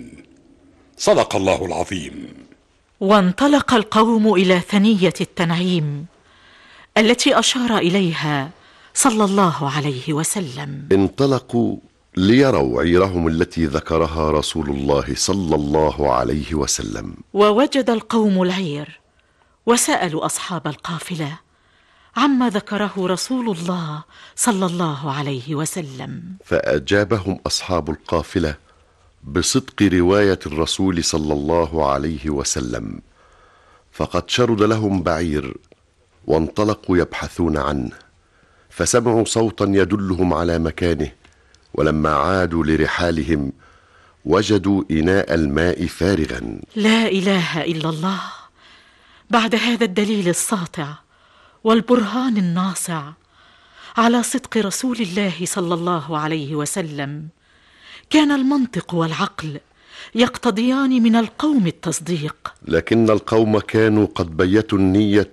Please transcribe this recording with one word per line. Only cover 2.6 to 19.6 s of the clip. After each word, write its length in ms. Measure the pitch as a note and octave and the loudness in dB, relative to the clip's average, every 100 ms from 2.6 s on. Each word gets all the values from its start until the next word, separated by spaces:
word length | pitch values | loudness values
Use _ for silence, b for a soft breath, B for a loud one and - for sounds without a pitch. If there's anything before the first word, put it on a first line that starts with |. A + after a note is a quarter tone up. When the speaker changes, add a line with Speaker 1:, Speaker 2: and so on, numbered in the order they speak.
| _ _ _ _ | _ _ _ _
Speaker 2:
وانطلق 760 | G3 G#3 F3+ F3+ C#4+ D4 - | 2 4 4 2 2 4 4
القوم 600 | B3 G3+ G#3+ A3+ A3+ G#3+ | 2 2 2 4 4 4
إلى 260 | F#3 F#3 F#3 | 4 4 2
ثنية 540 | - G#3 G#3 G#3 F3 - | 2 2 4 4 2 0
التنعيم 840 | E3+ - E3+ E3+ F#3 F3+ D3+ C#3+ E3 _ b b b b b b b G#3 | -6 -2 -2 0 0 -2 -2 -6 -12 _ b b b b b b b 2
التي 420 | A3 B3 C#4+ A3+ | 2 2 2 2
أشار 380 | A3 B3+ A#3+ G#3+ | 2 0 0 0
إليها 720 | F3 G3 F3+ D#3 D3+ C#3+ C#3+ - b b b | 2 2 0 -2 -2 -4 -6 -12 b b b
صلى 300 | - C#4 A3 | 0 2 2
الله 480 | G3+ G3 F#3 C#3 C#3 | 2 4 2 2 -2
عليه 420 | D3 D3 B2+ C#3+ | -2 -4 -6 -4
وسلم. 760 | D3 E3+ G#3+ D#3 C3 C#3+ C#3+ D#2 | -4 -2 -4 -6 -10 -12 -12 0
Speaker 3:
انطلقوا 840 | G2 F#2+ - C#3 B2+ - A#2+ G#2+ G2 - _ _ - | 2 2 2 0 0 -2 -2 -2 -4 -12 _ _ 0
ليروا 640 | F#2+ B2 C3+ F#2+ C2+ A#1+ | 4 6 6 4 2 2
عيرهم 460 | E2 F2 G2 F2 E2 | 2 4 4 2 0
التي 380 | D#2+ F2 E2 D#2 | 0 -2 0 -2
ذكرها 680 | D2+ - E2 D#2+ D#2 D#2 | -2 0 0 0 0 0
رسول 380 | D2+ D2 E2 C#2+ | 2 0 -4 -4
الله 360 | C#2 C#2 C#2+ B1+ C2 | -2 0 0 0 -4
صلى 400 | - G2 E2+ D2+ | -2 -2 0 0
الله 580 | D2 D#2 D2+ C#2+ C#2+ | 2 2 2 0 0
عليه 420 | B1+ B1 D2 C#2+ D#2 | 0 0 -2 -4 -4
وسلم. 580 | C2+ - G#1 G#1+ G1+ G1+ - | -2 -4 -6 -10 -12 -16 -8
Speaker 2:
ووجد 560 | G3 G#3+ G#3+ D4 C#4 A#3+ | 2 2 4 2 0 0
القوم 540 | A3+ - A#3 G#3+ F#3 | -2 -2 0 2 2
العير، 560 | F3+ F#3 F3 C#3+ D3+ - _ _ _ _ _ _ | 0 -2 -6 -6 -10 -16 _ _ _ _ _ _